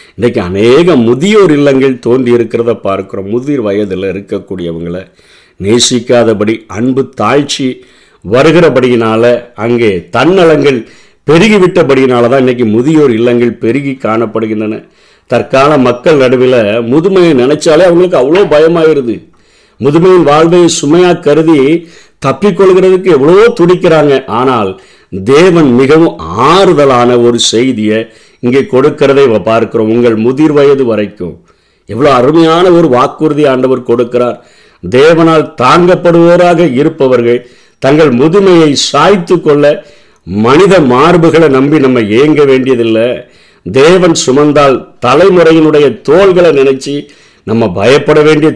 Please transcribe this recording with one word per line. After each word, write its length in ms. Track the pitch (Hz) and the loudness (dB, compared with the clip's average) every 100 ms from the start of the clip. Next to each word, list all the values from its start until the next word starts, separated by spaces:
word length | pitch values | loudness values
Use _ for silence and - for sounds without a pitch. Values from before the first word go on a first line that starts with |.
| - | -20
இன்னைக்கு 260 | - 117 120 | -6 -4 -4
அநேக 560 | 90 95 113 135 175 147 | -6 -2 2 2 2 2
முதியோர் 560 | 113 123 185 214 185 | 0 0 0 2 2
இல்லங்கள் 440 | 143 143 135 135 123 | 2 0 0 0 -2
தோன்றி 340 | 117 127 120 | -2 -2 0
இருக்கிறத 420 | 120 110 117 117 110 | 0 -2 -4 -4 -4
பார்க்கிறோம். 480 | 101 98 98 101 95 | -4 -6 -8 -10 -8
முதிர் 360 | 117 139 143 | -6 -6 -6
வயதுல 460 | 107 101 104 92 98 | -4 -4 -4 -6 -8
இருக்கக்கூடியவங்களை 960 | 92 98 101 92 92 87 82 85 87 95 _ _ _ _ - | -8 -8 -10 -10 -10 -10 -10 -10 -12 -14 _ _ _ _ -10
நேசிக்காதபடி, 960 | 95 120 - 127 113 120 113 104 107 110 - | -2 -2 0 -4 -2 0 0 0 -2 -6 -8
அன்பு 360 | 95 127 131 135 - | -8 -4 -4 -6 -4
தாழ்ச்சி 520 | 107 139 139 - 131 123 - _ _ _ | -2 -2 -4 -6 -8 -8 -16 _ _ _
வருகிறபடியினால, 1000 | 87 120 151 165 165 131 127 120 113 110 120 120 - | -4 0 2 2 2 2 0 0 0 0 0 0 -6
அங்கே 360 | - 113 120 117 92 - | -8 -4 -2 0 -2 -4
தன்னலங்கள் 640 | 113 147 190 170 151 143 127 110 - _ _ - | -2 0 2 2 2 0 -2 -6 -20 _ _ 0
பெருகிவிட்டபடியினால 960 | 160 220 214 180 - 143 135 131 123 120 | 2 2 2 0 0 0 2 2 0 0
தான் 100 | 139 | 0
இன்னைக்கு 280 | 127 120 113 | 0 -2 -2
முதியோர் 460 | 107 131 160 143 | -2 0 2 2
இல்லங்கள் 400 | 110 120 120 120 | 0 0 0 -2
பெருகி 400 | 107 113 127 139 131 | -4 -4 -4 -6 -8
காணப்படுகின்றன. 720 | 107 113 113 110 107 107 107 110 - _ _ _ - | -4 -4 -4 -6 -6 -6 -8 -10 -14 _ _ _ -6
தற்கால 400 | 120 113 131 139 151 | -6 -2 0 0 2
மக்கள் 380 | 123 120 - 151 | 0 -2 0 0
நடுவில் 420 | 127 127 127 123 104 110 | 2 0 0 0 0 -2
முதுமையை 480 | 113 143 175 190 170 | -2 -2 0 0 2
நினைச்சாலே 520 | 139 123 151 165 156 | 2 0 -2 0 2
அவங்களுக்கு 340 | 180 170 180 170 | 2 2 0 0
அவ்வளோ 240 | 127 175 190 | 0 0 0
பயமாயிருது. 680 | 147 160 170 160 143 120 95 - _ _ _ _ - | 2 2 2 0 0 -4 -8 -12 _ _ _ _ -6
முதுமையின் 440 | 127 156 180 185 | -2 2 2 2
வாழ்வை 360 | 156 151 165 175 170 | 2 2 2 2 0
சுமையா 440 | - 143 170 180 170 | 0 0 2 2 0
கருதி 400 | 143 147 160 156 131 165 - - _ _ | 0 0 2 2 2 -2 -6 -20 _ _
தப்பிக்கொள்கிறதுக்கு 880 | 139 135 208 180 190 185 185 185 185 | -6 -2 -2 2 2 2 2 0 2
எவ்வளவோ 360 | 147 139 185 233 | 0 2 4 2
துடிக்கிறாங்க. 600 | 233 175 180 185 160 147 135 - | 2 0 2 0 2 2 0 -2
ஆனால் 440 | 107 131 123 101 95 - _ _ 95 | -4 -2 -2 -4 -8 -18 _ _ -8
தேவன் 460 | 95 139 185 170 147 | 0 2 4 2 2
மிகவும் 460 | 120 135 160 165 - - 107 | 2 2 2 0 -2 -10 -4
ஆறுதலான 720 | 135 180 190 147 143 123 120 123 | 0 2 2 2 2 2 2 2
ஒரு 180 | 120 117 | 0 0
செய்தியை 600 | - 107 131 110 107 107 113 - _ _ | -2 -2 -2 -4 -4 -4 -6 -14 _ _
இங்கே 200 | 120 135 | -4 -2
கொடுக்கிறதை 640 | 117 127 143 139 139 135 135 107 | 0 0 0 0 0 2 2 0
பார்க்கிறோம். 480 | 110 113 107 113 110 | -2 -2 -2 -2 -2
"உங்கள் 260 | 117 120 110 | 0 0 0
முதிர் 360 | 113 135 156 | -2 0 0
வயது 320 | 147 143 135 | 2 2 0
வரைக்கும்." 500 | 123 107 104 - 87 73 _ _ _ _ - | -2 -4 -8 -12 -14 -16 _ _ _ _ -12
எவ்வளோ 240 | 107 143 | -2 0
அருமையான 540 | 127 123 160 160 165 180 | 2 2 2 2 2 2
ஒரு 180 | 170 165 | 2 2
வாக்குறுதி 580 | 123 139 - 156 147 147 | 0 -2 -2 -4 0 0
ஆண்டவர் 420 | 131 131 127 117 | 0 -2 -2 -2
கொடுக்கிறார். 500 | 120 117 120 120 - _ _ _ _ | -2 -2 -2 -4 -6 _ _ _ _
தேவனால் 680 | 90 123 151 165 165 160 143 | -4 0 2 2 2 2 -2
தாங்கப்படுவோராக 1120 | - 123 160 175 180 175 170 170 175 175 165 170 | -2 0 2 2 0 2 2 4 4 2 0 0
இருப்பவர்கள் 680 | 123 151 - 131 123 117 123 - _ _ _ | 0 -2 -2 0 0 0 -2 -6 _ _ _
தங்கள் 280 | 127 151 156 | -2 2 2
முதுமையை 600 | 120 156 196 196 170 156 131 | 2 0 2 2 2 2 0
சாய்த்து 580 | - 143 165 202 170 175 | -4 -2 0 0 -2 -2
கொள்ள 240 | 151 147 147 151 - - _ _ - | 0 0 0 -2 -6 -20 _ _ -10
மனித 480 | 98 113 143 190 185 | -4 0 2 2 2
மார்புகளை 640 | 139 120 156 180 165 156 156 | 2 2 2 2 2 2 2
நம்பி 300 | 131 139 151 | 0 0 0
நம்ம 220 | 131 123 104 | 0 0 -2
ஏங்க 260 | 110 147 147 | 0 0 2
வேண்டியதில்லை. 640 | 143 131 131 123 117 110 120 104 - _ _ _ - | 2 0 0 -2 0 -2 -2 -4 -12 _ _ _ -6
தேவன் 500 | 113 151 185 175 165 | 0 2 2 2 0
சுமந்தால் 600 | - 131 151 147 139 127 - - | -2 0 0 2 0 0 -6 -8
தலைமுறையினுடைய 840 | 120 139 190 180 160 160 156 151 139 113 | -2 2 2 4 2 2 2 2 0 -2
தோள்களை 500 | - 160 196 175 175 | 0 2 2 2 2
நினைச்சு 440 | 139 135 135 143 143 - - _ _ - | 2 0 -2 -6 -10 -12 -20 _ _ -6
நம்ம 240 | 113 110 | -4 -4
பயப்பட 460 | 90 107 143 147 151 | -2 0 0 2 2
வேண்டிய 300 | 151 151 156 | 2 2 0